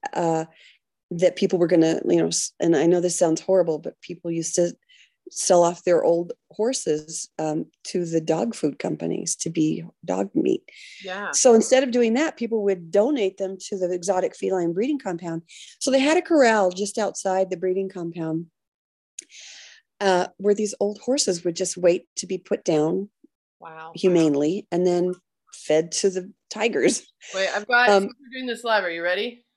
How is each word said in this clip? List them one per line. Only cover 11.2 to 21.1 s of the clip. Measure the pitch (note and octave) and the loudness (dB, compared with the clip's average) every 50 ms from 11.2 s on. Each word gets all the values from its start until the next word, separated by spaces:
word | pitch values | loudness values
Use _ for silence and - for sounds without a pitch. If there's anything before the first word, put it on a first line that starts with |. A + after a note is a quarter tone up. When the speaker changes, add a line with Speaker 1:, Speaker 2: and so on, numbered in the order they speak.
| G#3 F3+ | -8 -4
Speaker 1:
So | D3 - - C4 A#3 | -2 4 6 8 8
instead | A3+ A3 - B3+ C4 C#4 | 8 6 6 4 2 2
of | C4 | 2
doing | A#3 B3 A#3+ A3+ A3+ | 2 2 2 2 2
that, | B3 D#4 D#4+ - - | 2 0 0 -2 -6
people | A#3 G#3+ A3+ A3 G3+ | -6 -4 -2 -2 0
would | G3+ G3 F3+ E3+ D#3+ | 0 -2 -2 -6 0
donate | E3 G3+ G#3 C4 D#4 C4 G#3 F#3+ F#3+ - | 2 2 2 2 2 0 -2 -2 -2 -4
them | G3 F#3+ F#3+ F#3+ - - | -8 -6 -6 -10 -10 -10
to | G#3 F#3+ | -6 -4
the | F#3 F3 F#3 | -2 -2 -2
exotic | F3+ E3+ F#3+ F#3+ F#3 E3+ - - | -4 -2 -2 -2 0 -2 -4 -4
feline | - - F#3+ F#3+ F#3 F3 E3+ E3+ | -4 -4 -2 -2 0 0 -2 -2
breeding | F3+ A3 C4+ D4+ C4+ | -2 -2 -2 -2 -4
compound. | - G3 F3 E3+ F3+ E3+ E3 E3 - _ - - - - - _ | -4 -8 -8 -8 -8 -8 -8 -10 -10 _ -20 -20 -20 -20 -16 _
So | - C4+ | -4 0
they | C4 C4+ | 2 2
had | C4 D4 D#4+ F4+ | 2 4 2 0
a | |
corral | F4 - E4+ D4+ C4 A#3 A3 G#3+ G3 F#3 | 2 2 4 4 6 6 6 4 2 2
just | F3+ F3+ G#3 G3 - - | 0 -2 -6 -6 -4 -4
outside | G#3+ - - - - G3 F#3 F#3+ F#3+ F#3 | -4 -4 -6 -6 -4 -2 0 0 0 -2
the | F#3 F3 | -4 -4
breeding | F3+ F#3 F#3 F#3+ F#3+ F#3+ | -2 -2 -2 -2 -4 -6
compound, | - F#3 E3+ E3+ E3 F3 E3 D#3+ D#3+ E3 E3+ E3 _ _ _ _ _ _ _ _ _ _ _ _ _ - - _ - - - - - - - - - - _ _ _ _ | -8 -8 -10 -10 -8 -6 -6 -4 -4 -6 -6 _ _ _ _ _ _ _ _ _ _ _ _ _ _ -20 -20 _ -20 -20 -20 -20 -20 -20 -20 -20 -20 -20 _ _ _ _
uh, | G3+ G3 F#3 F3+ F3+ - _ _ | 2 2 4 2 2 -2 _ _
where | G3 G#3 G#3 | 0 0 2
these | G3+ G#3+ G3+ G3+ - | 2 0 -6 -2 -4
old | G3+ G3+ G#3 G3+ | -4 -4 -4 -6
horses | - - | -4 -2